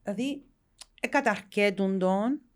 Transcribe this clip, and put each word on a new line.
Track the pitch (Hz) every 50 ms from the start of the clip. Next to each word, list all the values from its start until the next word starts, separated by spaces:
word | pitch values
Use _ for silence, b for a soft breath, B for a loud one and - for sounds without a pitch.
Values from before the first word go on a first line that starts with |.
| _
Δηλαδή, | - 202 185 247 277 285 285 - _ _ _ _ _ _ _ - - _ -
ε, | - -
καταρκέτουν | - - - 226 202 196 - - - 208 202 202 196 196 196 190 196 190
τον | 185 185 190 196 214 247 285 294 - _ _